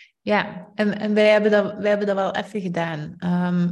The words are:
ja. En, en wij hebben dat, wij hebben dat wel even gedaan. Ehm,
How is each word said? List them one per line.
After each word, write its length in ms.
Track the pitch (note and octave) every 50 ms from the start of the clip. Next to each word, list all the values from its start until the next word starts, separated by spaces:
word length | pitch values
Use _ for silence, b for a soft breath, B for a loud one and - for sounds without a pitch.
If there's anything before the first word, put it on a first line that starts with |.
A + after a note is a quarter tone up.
| B B B _
ja. 500 | _ G3+ G#3 G3+ - - - F3 - - -
En, 240 | - G#3+ G#3 - -
en 160 | G#3+ G#3+ G#3
wij 140 | G#3+ G#3+ G#3+
hebben 220 | G#3+ G#3+ G#3 G#3+
dat, 240 | G#3 G#3 G3+ G3+ G#3 G#3+
wij 100 | G3 G#3
hebben 180 | G#3 G3+ G#3
dat 100 | G3+ G3
wel 180 | G3 G3 F#3 -
even 260 | - G3+ - - G#3+
gedaan. 540 | F3+ F#3 E3+ F3+ E3+ E3 D#3+ D3+ D3+ D#3+ - -
Ehm, 520 | - F3 F3 F3 F3+ F3+ F3+ F3 F3 F3